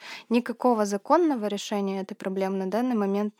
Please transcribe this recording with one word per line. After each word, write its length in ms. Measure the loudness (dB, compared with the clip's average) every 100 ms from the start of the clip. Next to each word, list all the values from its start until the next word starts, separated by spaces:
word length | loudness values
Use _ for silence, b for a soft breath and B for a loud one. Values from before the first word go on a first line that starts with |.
| B B B
Никакого 560 | 0 0 0 2 4 2
законного 600 | 0 2 4 4 0 -2
решения 540 | -4 -4 -2 -2 -4
этой 120 | -6 -8
проблемы 420 | -6 -2 -2 -2
на 100 | -2
данный 280 | 0 0 0
момент 380 | 0 0 -2